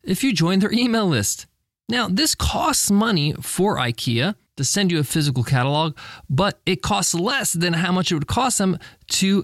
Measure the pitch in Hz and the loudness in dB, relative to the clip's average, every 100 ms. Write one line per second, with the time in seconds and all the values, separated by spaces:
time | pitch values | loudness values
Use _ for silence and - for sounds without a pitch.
0 | - 185 269 175 165 190 202 220 247 226 | -4 0 0 2 2 2 2 2 2 2
1 | 196 123 101 - - _ _ _ - 247 | 2 2 0 -4 -10 _ _ _ -4 -2
2 | 196 190 311 - - - 320 269 - 202 | 0 0 0 0 -2 0 0 0 2 2
3 | 226 180 147 - - - 196 147 123 - | 2 2 0 -4 -6 -2 0 0 -2 -2
4 | 127 113 165 - _ - 135 202 190 165 | -2 0 0 -4 _ -6 -2 0 2 0
5 | 147 165 147 127 113 131 131 147 160 - | 0 0 0 0 0 0 2 0 -2 -4
6 | - - - 139 196 - - 185 - 202 | -16 -16 -4 0 0 -2 -4 -2 0 -2
7 | - 170 202 277 208 165 175 165 180 180 | 0 -2 0 -2 -2 -2 0 0 0 0
8 | 175 160 147 240 254 - 190 175 - - | 0 -2 -2 0 0 0 0 -2 -8 -18
9 | - - 190 196 | -6 -2 2 2